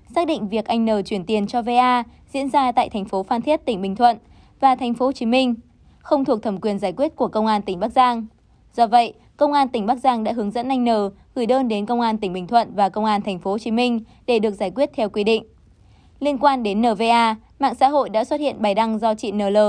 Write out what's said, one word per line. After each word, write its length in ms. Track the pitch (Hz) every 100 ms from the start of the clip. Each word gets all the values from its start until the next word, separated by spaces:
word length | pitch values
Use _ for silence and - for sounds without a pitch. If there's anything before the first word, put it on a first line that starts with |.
| _ 339
xác 120 | 339
định 220 | 294 208
việc 160 | 214 208
anh 200 | 233 226
N 180 | 214 196
chuyển 200 | 208 165
tiền 220 | 214 202
cho 140 | 247
V 80 | 226 240
A 240 | 254 247 233 - -
diễn 160 | 269 277
ra 220 | 285 262
tại 180 | 240 226
thành 160 | 214 196
phố 180 | 196
Phan 180 | 196 233
Thiết, 240 | 233 311 -
tỉnh 160 | 190
Bình 140 | 190 196
Thuận 220 | 240 214 - - _ _
và 160 | 269 254
thành 180 | 247
phố 120 | 233 254
Hồ 60 |
Chí 140 | 269 226
Minh, 300 | 254 254 233 - _ _ _
không 260 | - 294 269
thuộc 160 | 220
thẩm 180 | 220 190
quyền 180 | 214 202
giải 140 | 196 180
quyết 180 | 302 -
của 120 | 226
Công 180 | 214 220
an 160 | 214
tỉnh 180 | 202 180
Bắc 120 | 226
Giang. 340 | 262 247 233 220 _ _ _ _
Do 140 | - 226
vậy, 260 | 240 233 - _ -
Công 160 | 294
an 160 | 294 262
tỉnh 160 | 240 202
Bắc 100 | 247
Giang 280 | 262 233
đã 80 | 214
hướng 200 | 233 208
dẫn 180 | 240 254
anh 160 | 262 240
N 40 | 220 196 - _ -
gửi 100 | 226
đơn 220 | 254 247
đến 180 | 208 208
Công 160 | 240
an 160 | 226 220
tỉnh 160 | 202
Bình 140 | 185 170
Thuận 280 | 233 214 180
và 140 | 196
Công 160 | 214 214
an 160 | 208
thành 180 | 214 180
phố 120 | 190
Hồ 60 | 214
Chí 140 | 233
Minh 280 | 220 247 233 226 - -
để 120 | 233
được 140 | 214
giải 180 | 196 196
quyết 180 | 202 294
theo 160 | - 214
quy 140 | 214
định. 200 | 208 220 - _ _ _ _ - _ _
Liên 180 | 285 269
quan 260 | 285 269
đến 180 | 214 196
N 120 | 240
V 80 | 202 226
A, 240 | 233 226 220 _ _
mạng 160 | 262 247
xã 140 | 269
hội 200 | 294 208
đã 140 | 208
xuất 160 | 254 294
hiện 160 | 285 -
bài 140 | 214 196
đăng 240 | 226 220
do 160 | 220 214
chị 160 | 226
N 60 | 202
L 200 | 202 208